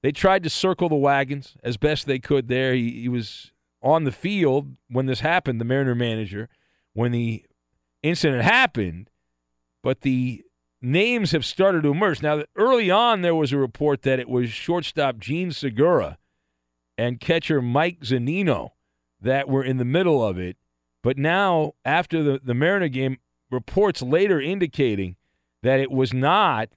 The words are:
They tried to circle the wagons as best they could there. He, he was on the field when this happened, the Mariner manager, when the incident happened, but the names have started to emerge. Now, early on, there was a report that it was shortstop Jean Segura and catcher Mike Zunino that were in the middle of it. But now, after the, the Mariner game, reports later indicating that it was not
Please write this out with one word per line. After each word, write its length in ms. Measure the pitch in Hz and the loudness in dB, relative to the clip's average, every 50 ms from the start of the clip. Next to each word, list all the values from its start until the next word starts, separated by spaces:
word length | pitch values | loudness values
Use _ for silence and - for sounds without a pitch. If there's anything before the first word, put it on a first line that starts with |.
They 120 | - 139 147 | 0 -2 -2
tried 320 | - - 190 190 190 175 | 4 4 4 4 4 2
to 60 | 156 | -2
circle 380 | - - - 190 180 - 180 170 | -4 0 0 0 0 0 0 0
the 60 | 156 | 2
wagons 640 | 147 139 143 139 139 139 131 143 143 131 - _ _ - | 2 4 4 2 2 0 -2 -6 -10 -10 -14 _ _ -8
as 120 | 120 120 | -8 -6
best 300 | 104 - 151 151 143 - | -2 0 0 0 -2 -2
they 140 | 143 135 135 | -4 -4 -4
could 260 | - - 151 135 131 | 0 0 0 0 2
there. 260 | 120 123 127 131 131 127 | 0 -2 0 0 0 0
He, 260 | 127 120 117 123 113 | 0 0 -2 -4 -4
he 80 | 117 123 | -6 -4
was 420 | 123 120 113 - - - - - _ _ _ _ _ _ - | -4 -4 -4 -6 -12 -18 -20 -20 _ _ _ _ _ _ 0
on 220 | 127 156 165 156 | 2 2 2 2
the 80 | 135 - | -2 -4
field 640 | - - 180 208 196 175 143 131 143 143 139 127 _ _ _ | -4 -6 -4 0 2 2 2 2 0 -2 -6 -18 _ _ _
when 180 | 120 123 131 | -4 -2 -2
this 140 | 131 127 117 | -2 -4 -2
happened, 400 | - 156 170 180 - - 123 113 | 0 0 0 0 0 -2 -4 -4
the 40 | 117 | -2
Mariner 320 | 117 127 139 139 131 123 | -2 0 0 0 0 0
manager, 520 | 120 120 117 113 110 110 98 98 101 110 117 _ _ _ _ _ _ _ _ _ | 0 0 -2 -2 -4 -6 -8 -8 -10 -12 -12 _ _ _ _ _ _ _ _ _
when 180 | 107 117 120 | -2 -2 0
the 340 | 120 120 117 113 113 - _ _ _ _ _ _ _ _ _ _ _ _ | 0 -2 -2 -4 -4 -8 _ _ _ _ _ _ _ _ _ _ _ _
incident 440 | - 151 175 165 - 156 135 120 113 | -4 -2 -2 0 0 0 0 2 2
happened, 680 | 180 220 254 262 - _ 117 101 90 80 87 101 _ _ _ _ _ _ _ _ _ _ _ _ _ _ _ _ | 4 4 4 4 2 _ -2 -4 -4 -4 -10 -14 _ _ _ _ _ _ _ _ _ _ _ _ _ _ _ _
but 200 | 123 131 _ - | -4 -4 _ -2
the 420 | 135 131 127 127 127 120 107 - _ _ _ _ _ _ _ | -2 0 0 0 -2 -4 -8 -16 _ _ _ _ _ _ _
names 520 | - 123 139 175 202 233 247 240 208 151 - | -4 0 2 2 2 2 0 0 0 0 0
have 120 | 160 127 | -2 -2
started 380 | - - - 190 196 190 165 151 | -4 -2 2 2 2 2 2 2
to 80 | 147 | 2
emerge. 320 | 143 165 208 196 156 - 147 | 2 2 0 0 0 0 -2
Now, 220 | 151 151 151 147 - _ | -2 -2 -2 -4 -8 _
early 380 | - 208 254 262 240 220 185 180 | 0 2 4 4 2 2 2 2
on, 300 | 208 240 240 226 196 180 | 4 4 2 2 2 2
there 120 | 175 165 | 0 2
was 180 | 160 151 131 135 | 2 0 0 0
a 60 | 143 | 0
report 440 | 135 120 - - 151 151 143 131 - | -2 -2 -2 -2 0 0 0 0 0
that 180 | 139 131 127 | 0 0 0
it 80 | 123 117 | -2 -2
was 220 | 123 123 120 117 | -2 -2 -2 -2
shortstop 680 | 107 - - - 170 175 156 - - 156 147 135 123 110 | -6 -8 -6 -4 -4 -4 -4 -6 -4 -2 -2 -2 -2 -6
Jean 320 | 95 107 143 170 185 180 | -8 -6 -6 -4 -4 -6
Segura 680 | 151 - - 135 110 107 143 170 180 139 98 78 76 - _ _ _ _ _ _ _ _ _ _ _ _ _ _ _ | -6 -6 -6 -6 0 2 2 4 4 2 0 -2 -8 -14 _ _ _ _ _ _ _ _ _ _ _ _ _ _ _
and 220 | - 113 120 123 117 | -4 -4 -2 -4 -4
catcher 420 | - - 160 165 - - 170 139 | 0 0 0 0 2 0 0 0
Mike 400 | 123 120 120 139 160 180 175 _ 143 | 0 2 2 2 2 0 -2 _ -4
Zunino 680 | 110 131 127 120 127 160 190 202 170 127 87 - - _ _ _ _ _ _ _ _ _ _ | -2 -2 0 0 -2 -2 0 0 0 0 -2 -4 -10 _ _ _ _ _ _ _ _ _ _
that 280 | - 113 131 139 139 139 | -2 0 0 0 0 0
were 160 | 135 135 131 | -2 -2 0
in 140 | 131 131 127 | -2 -2 -2
the 60 | 123 | -2
middle 400 | 120 135 175 190 180 156 135 113 | 0 0 2 2 4 2 2 2
of 140 | 104 92 90 | 0 -2 -4
it. 180 | 92 90 92 _ _ _ _ _ _ _ _ _ _ | -6 -8 -8 _ _ _ _ _ _ _ _ _ _
But 160 | 123 131 135 | -2 -2 0
now, 540 | 139 160 170 190 202 190 175 160 156 147 - _ _ | 0 0 2 2 2 2 2 2 0 -2 -6 _ _
after 380 | 127 147 170 180 - - 165 156 | 0 0 0 0 0 -2 0 2
the, 180 | 147 135 131 - | 2 0 0 -2
the 120 | 127 120 | -4 -2
Mariner 340 | 123 147 170 196 202 180 156 | 0 2 2 2 0 0 -2
game, 300 | 127 131 135 131 135 - _ _ _ _ _ _ | -2 -2 -4 -4 -4 -6 _ _ _ _ _ _
reports 500 | 127 127 113 - - 190 208 202 160 - | -6 -6 -6 -2 0 2 2 2 0 -2
later 400 | 127 123 139 170 196 208 190 151 | -4 0 2 2 2 2 2 0
indicating 760 | 135 151 190 202 180 151 - - 139 120 104 98 98 90 90 _ _ _ _ _ _ _ _ _ - | 0 -2 -2 -2 -2 -4 0 0 0 0 2 -2 -4 -6 -8 _ _ _ _ _ _ _ _ _ 0
that 160 | 127 131 135 | 2 2 2
it 100 | 135 131 | 0 0
was 240 | 131 131 127 120 127 | 0 0 0 0 0
not 540 | 127 131 151 175 208 214 175 135 110 113 113 _ | 0 2 2 4 4 4 2 2 0 -4 -6 _